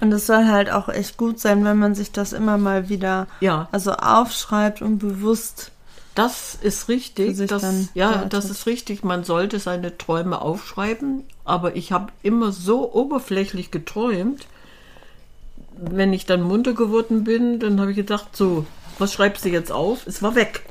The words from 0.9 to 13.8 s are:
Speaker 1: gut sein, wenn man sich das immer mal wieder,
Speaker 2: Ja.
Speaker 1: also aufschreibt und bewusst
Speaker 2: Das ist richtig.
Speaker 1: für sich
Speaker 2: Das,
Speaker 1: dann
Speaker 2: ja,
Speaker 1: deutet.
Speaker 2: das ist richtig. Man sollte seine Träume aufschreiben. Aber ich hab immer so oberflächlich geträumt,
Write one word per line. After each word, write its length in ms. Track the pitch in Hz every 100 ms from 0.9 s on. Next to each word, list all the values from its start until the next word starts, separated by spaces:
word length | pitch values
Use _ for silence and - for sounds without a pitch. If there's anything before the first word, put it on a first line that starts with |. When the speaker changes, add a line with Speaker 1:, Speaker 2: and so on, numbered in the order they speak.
| - 196 -
Speaker 1:
gut 200 | 233 226
sein, 280 | 214 202 208
wenn 100 | 208
man 160 | 208
sich 180 | 202 202
das 200 | 202 202
immer 240 | - 214 202
mal 320 | 202 190 185
wieder, 380 | 202 190 185 190 -
Speaker 2:
Ja. 280 | 190 156 170
Speaker 1:
also 200 | 202 196
aufschreibt 880 | - - 220 240 - - 214 208 208
und 160 | 214 208
bewusst 720 | 202 190 208 220 - - - - - - -
Speaker 2:
Das 420 | - 240 - - -
ist 260 | 208 202 -
richtig. 400 | 247 - - 202
Speaker 1:
für 20 |
sich 140 | 196 196
Speaker 2:
Das, 100 | 202
Speaker 1:
dann 300 | 190 190 190
Speaker 2:
ja, 200 | 180 202
Speaker 1:
deutet. 180 | 208 196
Speaker 2:
das 160 | 202 196
ist 160 | 202
richtig. 400 | 226 240 - 202
Man 180 | 190 180
sollte 340 | 180 170 202 214
seine 400 | 180 180 175 -
Träume 420 | - 165 180 165
aufschreiben. 840 | 151 185 - - 208 226 277 269 - -
Aber 320 | - 175 175 180
ich 160 | -
hab 180 | 185 202 -
immer 300 | 202 233 214
so 380 | 185 180 247 240
oberflächlich 760 | - 277 277 - 190 196 185 170
geträumt, 760 | 160